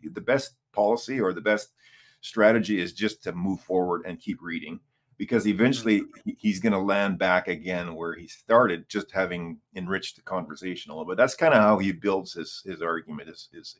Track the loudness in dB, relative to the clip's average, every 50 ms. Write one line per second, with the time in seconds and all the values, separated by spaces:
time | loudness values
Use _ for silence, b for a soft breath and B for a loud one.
0 | -12 -12 -12 -8 -2 0 0 0 -2 -6 -14 _ _ _ _ 0 2 2 2 0
1 | -2 -4 -4 0 0 0 -2 0 0 0 0 0 -2 -8 _ b b b b b
2 | b b b b -18 -8 2 6 6 6 6 6 2 2 0 0 0 -2 -4 -2
3 | -4 -4 -4 -4 -8 -8 -6 -4 -4 -4 -4 -4 -4 -2 0 0 0 0 -2 -4
4 | -4 -10 -12 -10 -8 -10 -10 -8 -10 -10 -10 -10 -10 -12 -14 -16 -18 _ _ _
5 | _ _ _ -10 -4 0 0 2 2 2 2 4 2 2 2 0 2 2 2 2
6 | 2 -4 -12 -12 _ -10 -10 -2 -2 -2 -2 0 0 0 0 2 0 0 2 2
7 | 2 0 0 0 2 4 4 2 2 0 -6 -6 -6 -6 -6 -4 -6 -6 -8 -8
8 | -8 -8 -8 -10 -14 -18 -20 -20 _ 6 6 6 6 6 2 -4 -6 _ -6 -6
9 | -6 -4 -2 -2 -2 -2 -4 -6 -8 -10 -12 -14 _ _ _ -10 -8 -6 -6 -6
10 | -6 -10 -14 _ _ -8 -6 -6 -6 -8 -12 -12 -10 -10 -10 -10 -12 -14 -12 -12
11 | -8 -4 2 2 2 2 2 2 4 6 6 8 8 6 6 4 2 -2 -2 -2
12 | 0 0 0 0 -2 -6 -10 -12 -12 -12 -14 -14 -12 -12 -10 -6 -6 -4 -4 -6
13 | -6 -10 -14 -14 -14 -16 -18 -20 -20 -20 _ -20 -20 -20 -20 _